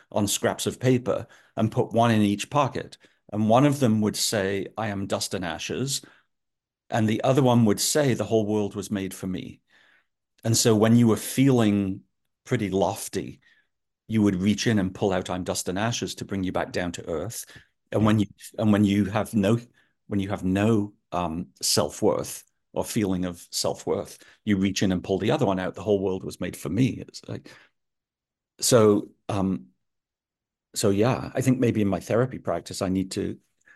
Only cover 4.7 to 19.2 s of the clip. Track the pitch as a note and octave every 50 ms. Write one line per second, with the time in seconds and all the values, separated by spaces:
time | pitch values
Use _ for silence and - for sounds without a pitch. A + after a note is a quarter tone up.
4.7 | - G#2 A2+ G#2+ G2+ G2 G2+ G2+ G#2 G2+ - - G#2 F#2 F#2 E2+ D#2+ E2 - -
5.7 | D#2+ E2+ B2+ C#3 C#3 - - - _ _ _ _ _ _ _ _ _ _ _ _
6.7 | _ _ _ - - A#2 A2 G#2+ A2+ - - C3 C3 C#3+ C3+ B2 A#2+ A#2+ A#2 G#2
7.7 | G2+ F#2 - - - D#3 D3 C3 A2 F2+ G#2 G#2 A#2 A2 G#2 G2+ G#2+ G#2+ G#2 G2
8.7 | G2 G#2 F#2+ - G#2+ G2 F#2+ F#2 - - G2 F#2+ F#2 D2+ - - - _ _ _
9.7 | _ _ _ _ _ _ _ _ _ _ _ _ _ _ - A#2 A2+ - - A#2+
10.7 | A2 G#2 G#2+ A2 A#2 A#2+ A#2+ A2+ G#2+ G#2 - - - C3 C3+ C#3 B2+ A#2+ A2 G#2
11.7 | G2+ G2+ G2 F#2+ G2 - - _ _ _ _ _ _ _ - - B2+ A#2+ G#2+ F#2+
12.7 | F#2 G2 F2+ F2+ G#2 - - - - F#2+ C2 B1 - - _ _ _ _ _ _
13.7 | _ _ _ _ _ _ _ - A2 A2 G#2 G2+ F#2 F2+ F#2+ G#2+ G2+ - - A#2+
14.7 | A2 G2+ F#2 F#2 - - A2 G2+ F#2 F2+ F#2 - F2+ F2+ F2+ G2 F#2 - - F#2
15.7 | F2+ G2 A2 A#2 A#2 - G2+ F2+ - - F2+ - G2 G2 F#2 F#2 - E2+ D#2+ -
16.7 | - G2+ F2+ F2 E2+ - - - E2+ D2+ E2+ A#2+ - - - - - - - _
17.7 | _ _ _ - - A2 G#2+ G#2+ G#2+ G#2+ G2+ - - _ - - - - A2 G#2+
18.7 | G#2 G2+ G#2+ G2 G2 G#2 G2 F2+ G#2 A2